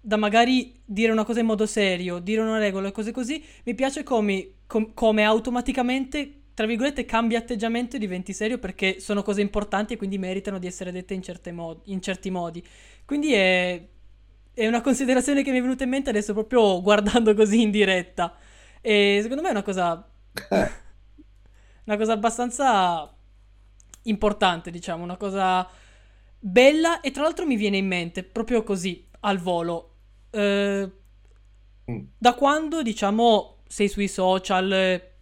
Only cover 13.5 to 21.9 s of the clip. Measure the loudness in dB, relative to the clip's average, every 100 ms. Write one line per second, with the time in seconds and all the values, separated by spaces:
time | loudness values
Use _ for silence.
13.5 | 4 2 -4 -10 -20 -20 -20 -20 -20 _
14.5 | -2 0 2 2 0 2 2 2 0 2
15.5 | 0 0 -2 -2 -2 0 -2 -2 -4 0
16.5 | 4 4 4 4 4 4 4 4 4 6
17.5 | 6 4 4 4 2 -2 -4 -4 -6 -20
18.5 | -20 -20 -10 0 4 4 2 0 -2 -2
19.5 | -2 -2 0 0 -2 -8 -20 -16 -16 -2
20.5 | 0 0 -4 -20 -20 -20 -20 -20 -20 -20
21.5 | -20 -20 _ -4